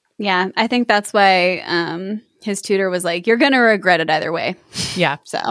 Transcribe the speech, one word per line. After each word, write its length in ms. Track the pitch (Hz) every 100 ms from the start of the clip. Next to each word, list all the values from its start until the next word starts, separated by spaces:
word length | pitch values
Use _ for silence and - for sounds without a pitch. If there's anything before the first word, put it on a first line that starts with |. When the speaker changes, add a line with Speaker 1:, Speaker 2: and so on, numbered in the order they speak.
| _ -
Speaker 1:
Yeah, 300 | 202 180 185 -
I 100 | 226
think 220 | 247 233
that's 240 | 208 208
why, 500 | 214 196 185 180 175
um, 560 | - 170 165 170 190 214 _ _
his 180 | 214 196
tutor 300 | - 196 190
was 140 | 180
like, 220 | 175 175 226
"You're 80 | 233
gonna 240 | 285 262
regret 400 | 233 202 185 170
it 100 | 160
either 220 | 156 165
way." 240 | 165 123 185 _ - - 185
Speaker 2:
Yeah. 220 | 160 147
Speaker 1:
So, 140 | - - -